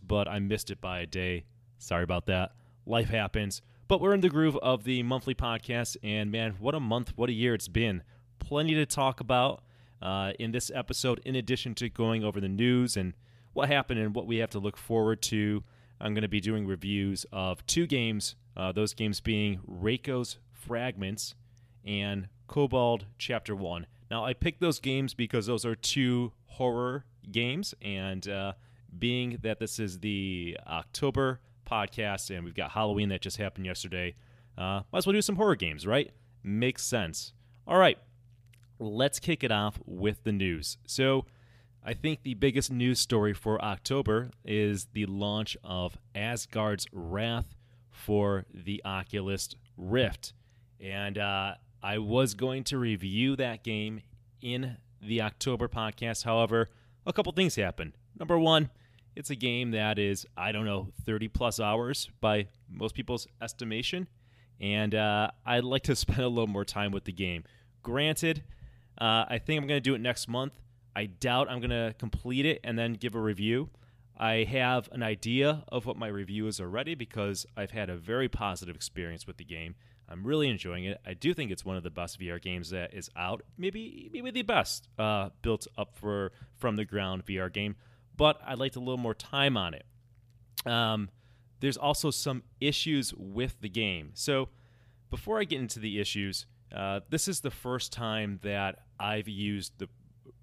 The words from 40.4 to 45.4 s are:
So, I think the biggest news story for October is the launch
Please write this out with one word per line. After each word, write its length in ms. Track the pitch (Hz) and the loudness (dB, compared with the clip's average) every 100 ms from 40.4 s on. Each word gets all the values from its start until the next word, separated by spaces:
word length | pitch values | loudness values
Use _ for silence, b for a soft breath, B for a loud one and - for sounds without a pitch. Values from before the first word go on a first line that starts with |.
| 95 80 - - - | 2 0 -4 -8 -6
So, 400 | - 135 135 - b b b b b | 2 4 4 0 b b b b b
I 80 | - | -8
think 300 | 117 151 151 | -2 -2 -2
the 120 | 135 | -4
biggest 380 | 107 139 127 131 | 2 4 4 2
news 260 | 123 123 123 | 2 4 4
story 360 | - 117 104 | 4 4 4
for 280 | 98 110 107 | 2 0 0
October 680 | 104 95 - 135 107 110 127 - | 0 -4 -2 0 2 2 0 -8
is 420 | - 107 104 98 - | -2 2 4 2 -2
the 140 | 107 101 | -4 -2
launch 500 | 98 104 107 | 0 0 -2